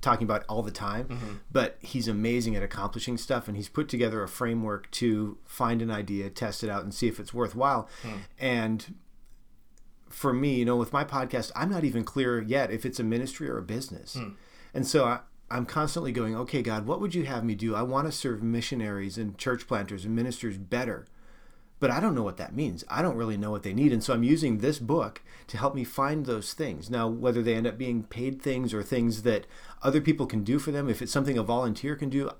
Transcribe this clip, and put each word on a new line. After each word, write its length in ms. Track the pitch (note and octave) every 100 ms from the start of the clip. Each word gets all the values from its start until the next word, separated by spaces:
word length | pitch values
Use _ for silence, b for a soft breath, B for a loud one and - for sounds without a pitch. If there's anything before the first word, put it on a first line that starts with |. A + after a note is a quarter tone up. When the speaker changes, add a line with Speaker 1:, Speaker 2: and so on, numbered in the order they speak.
Speaker 1:
talking 240 | C3+ A2+
about 200 | A2 G#2+ -
all 140 | A2
the 80 | G#2
time, 360 | G#2+ G2+ G#2+ B2
Speaker 2:
Mm-hmm. 240 | B2 A2 G#2 -
Speaker 1:
but 280 | C3 A2+ -
he's 260 | - C3 A2+
amazing 480 | G#2 A2+ A#2+ A#2
at 80 | G#2
accomplishing 540 | G#2 - G2+ A#2 A#2+ A#2+
stuff, 300 | - B2 A2+
and 80 | G2+
he's 120 | G2+
put 200 | - D3+
together 340 | A#2+ A#2 A2
a 60 | F#2+
framework 600 | - A#2+ A#2 A2 G2+ -
to 460 | - A#2+ G#2+ G#2+ G2+ -
find 360 | - A#2+ A#2
an 80 | A#2
idea, 400 | G#2+ G2+ G2+ G2
test 320 | - A2+ F#2+
it 80 | A2
out, 140 | G2+
and 100 | F#2
see 140 | - A#2+
if 100 | G#2+
it's 160 | G2+
worthwhile. 540 | A#2+ A2+ G#2+ C3+ C3 G#2+ B
Speaker 2:
Hmm. 140 | A#2 G#2 G2+ -
Speaker 1:
And 560 | C3 B2 A2+ A2 - F#3 - - - - - - - - - - -
for 240 | - C#3+
me, 220 | B2 C#3+ C3
you 80 |
know, 120 | A#2+ B2
with 160 | A#2
my 120 | C#3
podcast, 460 | D3 C#3 C3 B2 A2+ -
I'm 140 | E3
not 140 | F#3+
even 200 | D3+ A#2
clear 360 | G#2+ - B2+ A#2+
yet 300 | A2 C3+ A#2
if 160 | A2+ C3
it's 140 | A#2+
a 40 |
ministry 440 | A2+ A#2 C3 - D3+
or 100 | -
a 40 |
business. 520 | F2 A2+ C3+ - -
Speaker 2:
Hmm. 140 | B2+ A2 G2+ B B B
Speaker 1:
And 140 | B2+ C3
so 200 | D#3 B2+
I, 140 | B2 - - -
I'm 160 | A#2+ A#2+
constantly 460 | D#3 D3+ E3+ D3
going, 240 | A#2+ A2 A2+
"Okay, 260 | B2+ C#3+
God, 240 | A#2 G#2+ G#2+
what 140 | F3+
would 160 | G3+ F3
you 80 |
have 180 | C#3 B2
me 120 | A#2 G2+
do? 180 | A2+
I 80 | G#2+
want 240 | B2 C3 D#3
to 60 |
serve 320 | D3+ C#3 A2
missionaries 760 | A2+ A#2 A#2 C3 G#2+ G2+ G2 G2
and 180 | A2 G2
church 300 | - B2 -
planters 380 | A2+ G2 G2+
and 100 | G2
ministers 420 | A2+ B2 A#2+ A#2 G2
better, 480 | F2+ A#2+ B2 G2 - b b b b b b -
but 100 | C#3
I 100 | B2
don't 140 | G#3
know 80 | C#3
what 140 | G#2 F2+
that 160 | F2
means. 300 | A2+ D3 E2+ -
I 120 | A2
don't 140 | F3 A#2
really 200 | A2+ G#2
know 120 | G#2
what 120 | G#2
they 100 | G2+
need." 200 | G2 D3
And 100 | A#2+
so 80 | G2
I'm 100 | B2
using 360 | A#2 D3+ D3+ G#2+
this 200 | A#2+ D3
book 440 | A#2 D#3+ A2 - - B B
to 100 | A2
help 180 | C#3
me 100 | C#3
find 420 | B2+ - C3+ D#3 C3
those 260 | A2+ G#2
things. 380 | - D3+ D#2 G2
Now, 180 | A#2+ A#2
whether 340 | A#2 B2+ A#2+
they 120 | A#2
end 120 | A2+ A2+
up 120 | G#2
being 240 | B2 A#2
paid 380 | G#2+ A#2+ B2+ C3+
things 320 | C#3+ B2+ B2
or 80 | G#2+
things 400 | G2+ B2+ A#2 G#2+
that 240 | A2+ G#2+ - B B B
other 180 | C3+ C#3+
people 240 | D3 D3 C#3
can 180 | A2
do 140 | G#2 C#3
for 120 | C#3+
them, 180 | C#3+ C#3
if 120 | A2
it's 100 | B2+
something 260 | C#3+ C#3 B2
a 40 |
volunteer 540 | G#2 A#2+ B2 G#2 C#3 C#3+
can 140 | C#3+
do 200 | C3+ C#3 -